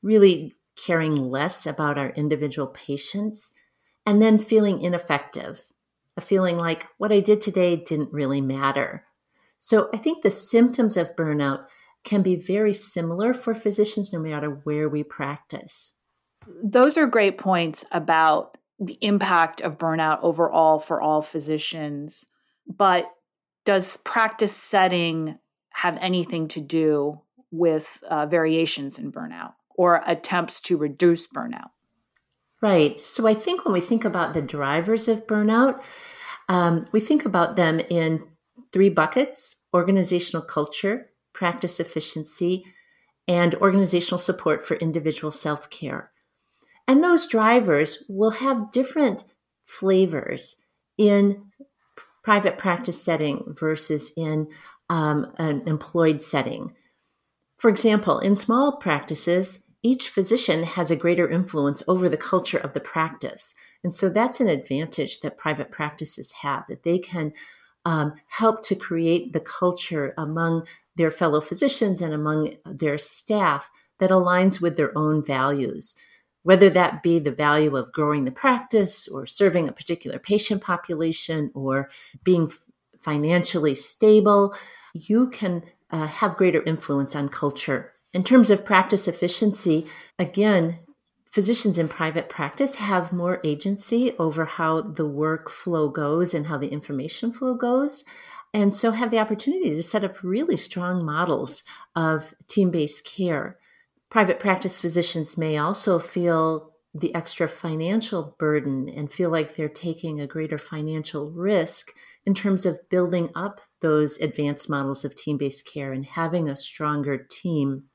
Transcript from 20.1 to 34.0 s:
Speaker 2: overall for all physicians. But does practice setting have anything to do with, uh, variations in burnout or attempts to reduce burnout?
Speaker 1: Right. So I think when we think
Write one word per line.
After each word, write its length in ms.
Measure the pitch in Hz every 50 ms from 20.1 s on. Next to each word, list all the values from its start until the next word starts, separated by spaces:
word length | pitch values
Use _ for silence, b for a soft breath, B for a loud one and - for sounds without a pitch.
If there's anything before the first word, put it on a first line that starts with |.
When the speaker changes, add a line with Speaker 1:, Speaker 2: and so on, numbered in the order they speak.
| 151 - -
Speaker 2:
overall 560 | 170 160 156 170 156 - 165 160 160 156 151
for 200 | 156 - 165 -
all 220 | - 151 156 151
physicians. 1040 | 151 - - 160 143 151 156 151 151 - - 160 151 147 147 143 147 151 - - - _ _ _ _ _ _ _ _
But 460 | - 190 _ 202 190 180 175 - - - _ _ _ _ _ _ _ _ _ _
does 340 | - 202 190 185 190 - -
practice 580 | _ - - 233 226 214 214 - 220 202 208
setting 840 | - - - - 202 190 185 180 175 170 170 160 160 160 156 151 - _ _ _ _ _ _
have 260 | _ - - 180 165 -
anything 460 | 180 185 185 180 170 - - 170 160 151
to 140 | - 139
do 600 | 147 139 160 160 156 156 151 147 143 147 151 151 _ _ _ _ _ _
with, 480 | - 160 175 165 160 156 156 - - - - -
uh, 160 | 165 151 151
variations 720 | 151 170 170 160 160 160 165 165 160 - - 139 139 - -
in 140 | - 143
burnout 420 | - - - 78 82 85 - - - _ _ _ _
or 260 | - 180 180 170 165 - -
attempts 540 | 170 165 - - 190 175 170 160 - -
to 160 | - - 180 156
reduce 500 | 151 151 139 - 180 175 170 170 - -
burnout? 420 | - 147 123 120 120 - - - _ _ _ _ _ _ _ _ _ _ _ _ _ _ _ _ _ _
Speaker 1:
Right. 380 | - 214 190 170 151 147 220 - - -
So 180 | - - 226
I 100 | 220 220
think 280 | 214 - 349 403 359 -
when 100 | - 196
we 60 | 180
think 240 | 170 - 233 220